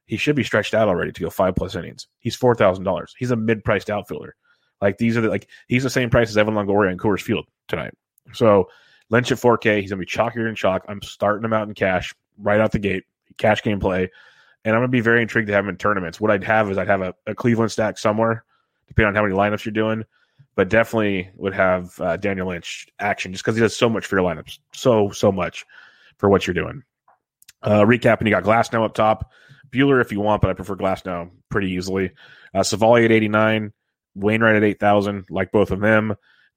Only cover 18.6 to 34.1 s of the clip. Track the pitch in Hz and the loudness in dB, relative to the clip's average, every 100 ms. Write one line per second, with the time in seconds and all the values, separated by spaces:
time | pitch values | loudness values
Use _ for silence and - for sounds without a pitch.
18.6 | _ _ _ - 107 104 104 95 104 104 | _ _ _ 0 2 2 0 2 0 0
19.6 | 113 107 110 110 107 _ _ _ _ - | -6 -2 -2 -4 -8 _ _ _ _ -2
20.6 | 95 110 113 113 104 95 92 - 98 98 | 2 2 2 0 0 -2 -6 -6 -4 2
21.6 | 95 92 90 - 87 85 98 95 92 87 | 2 2 -4 -6 -4 -2 -4 -4 -6 -8
22.6 | - - - - 101 - 92 95 - 110 | -10 -14 -16 -8 -4 -4 -6 -6 -4 2
23.6 | 110 - 120 104 - 95 90 80 - - | 0 2 0 0 -2 0 0 -2 -12 -20
24.6 | _ - 131 110 101 - 107 95 82 - | _ -4 2 2 2 0 0 0 -4 -10
25.6 | - - - _ _ - 101 95 - 85 | -20 -20 -20 _ _ 0 2 2 0 -4
26.6 | 82 135 - _ _ _ _ _ _ - | -6 -10 -20 _ _ _ _ _ _ -8
27.6 | 110 104 104 120 123 107 107 98 92 113 | 2 4 6 4 4 2 2 0 2 2
28.6 | - 117 107 - 110 110 - _ _ _ | 2 0 -2 0 0 0 -4 _ _ _
29.6 | _ 123 139 131 120 101 104 104 95 92 | _ 0 2 2 0 -2 0 2 0 -2
30.6 | 95 92 95 92 95 87 87 _ - 107 | -6 -4 -2 -4 -6 -8 -10 _ -6 -4
31.6 | 92 90 92 95 92 _ - - _ 98 | -2 -4 -4 -2 -4 _ -20 -20 _ -4
32.6 | 92 101 110 120 113 110 107 107 110 110 | -2 2 4 6 6 4 2 2 2 0
33.6 | 104 - _ _ _ | -4 -14 _ _ _